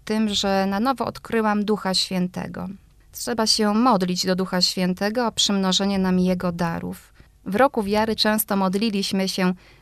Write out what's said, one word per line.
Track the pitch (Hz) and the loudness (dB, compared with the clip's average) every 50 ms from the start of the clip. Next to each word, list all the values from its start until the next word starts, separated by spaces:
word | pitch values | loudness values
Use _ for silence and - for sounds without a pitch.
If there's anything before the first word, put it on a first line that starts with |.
| - | -6
tym, | - 214 220 220 214 | -4 -2 0 0 0
że | 202 - - 196 196 196 196 | -2 -2 0 0 2 2 0
na | 196 196 196 | 0 0 0
nowo | 226 269 269 - 233 | 0 0 -2 -2 -4
odkryłam | - - - - - - 226 214 214 208 208 208 | -6 -6 -8 -8 -4 -2 0 0 2 0 0 0
Ducha | 202 214 196 - 190 185 | 0 -2 -2 -2 -2 -2
Świętego. | 185 - - 190 180 180 180 - - - - 175 - 180 185 202 - - - - _ - - | -2 -2 -2 -2 -2 -2 -4 -4 -8 -10 -8 -8 -8 -10 -10 -12 -14 -20 -20 -20 _ -20 -18
Trzeba | - - - 247 240 226 220 | -14 -10 -6 -4 -2 0 2
się | 220 - - 214 208 208 | 2 2 2 2 2 4
modlić | 220 247 262 226 185 185 180 185 180 - | 4 4 4 4 4 2 0 0 -2 0
do | 180 185 | 0 0
Ducha | 180 190 185 190 180 | 0 0 -2 0 0
Świętego | 180 - - 196 185 180 185 - 202 208 214 254 254 | 0 0 0 0 0 0 0 0 -2 -2 0 0 -2
o | 277 | -2
przymnożenie | - - - - 202 196 190 - 185 185 196 196 202 190 | 0 0 0 2 2 2 2 2 2 2 2 0 0 2
nam | 190 185 185 185 | 2 2 2 2
Jego | 180 185 185 180 180 180 | 2 2 2 0 -2 -4
darów. | 170 170 180 165 170 175 175 180 185 - - - _ - - _ _ _ - | -2 -2 -2 -2 -4 -4 -6 -8 -10 -12 -16 -20 _ -20 -20 _ _ _ -8
W | 190 185 | -2 2
roku | 214 254 277 - 240 | 4 4 4 4 0
wiary | 202 196 208 214 220 226 220 | -2 0 0 0 0 0 0
często | - - 214 214 220 - - 208 | 0 0 0 0 0 -2 -2 0
modliliśmy | 196 190 190 185 196 226 233 202 196 196 - - 190 190 185 | 0 0 0 0 0 0 0 -2 -2 -4 -2 -2 -2 -2 -2
się: | - - 185 180 185 - - - - - | -2 0 0 0 0 -2 -8 -20 -20 -20